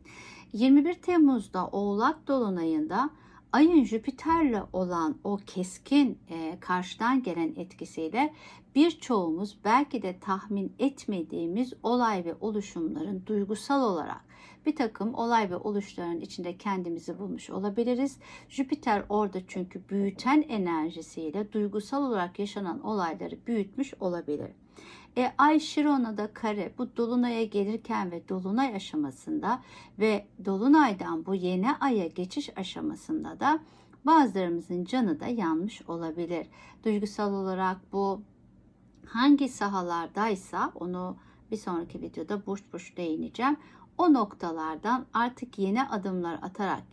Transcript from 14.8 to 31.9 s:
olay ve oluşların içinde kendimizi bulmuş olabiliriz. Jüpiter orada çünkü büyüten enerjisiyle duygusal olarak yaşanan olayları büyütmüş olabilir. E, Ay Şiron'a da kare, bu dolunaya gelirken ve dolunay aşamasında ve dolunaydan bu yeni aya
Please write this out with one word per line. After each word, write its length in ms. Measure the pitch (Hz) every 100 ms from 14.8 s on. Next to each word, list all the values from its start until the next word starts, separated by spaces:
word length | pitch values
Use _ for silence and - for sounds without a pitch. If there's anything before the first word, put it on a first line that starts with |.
| 226 - 208
olay 360 | 269 233 233 202
ve 60 | 180
oluşların 640 | 208 202 202 - 175 170
içinde 360 | 190 - 175 180
kendimizi 640 | 208 190 170 170 - 170
bulmuş 320 | 196 - -
olabiliriz. 680 | 190 202 208 240 247 277 - - - -
Jüpiter 560 | - 262 294 247 202 -
orada 300 | 208 208 185 185
çünkü 400 | 190 180 180 -
büyüten 560 | 196 196 196 247 302 302
enerjisiyle 1040 | 220 180 160 160 165 160 - 160 180 208
duygusal 500 | 214 208 208 202 277
olarak 360 | 277 214 180 -
yaşanan 420 | 202 208 185 -
olayları 580 | 208 214 170 151 165 - -
büyütmüş 480 | 233 196 254 269 -
olabilir. 500 | 190 175 147 147 - - _ - - - - -
E, 160 | 247 -
Ay 220 | 294 302
Şiron'a 560 | - - 294 277 226 208
da 180 | 214
kare, 380 | - 220 208 170 -
bu 180 | 247 -
dolunaya 480 | 233 247 240 226
gelirken 640 | 220 208 202 220 - 220 185
ve 180 | 170 -
dolunay 460 | 190 185 220 269
aşamasında 880 | 196 - 302 285 262 - 302 196 254 - - - -
ve 280 | 220 202 - -
dolunaydan 800 | 196 196 254 311 262 190 170 165 165
bu 80 |
yeni 380 | 190 180 185 220
aya 340 | 302 277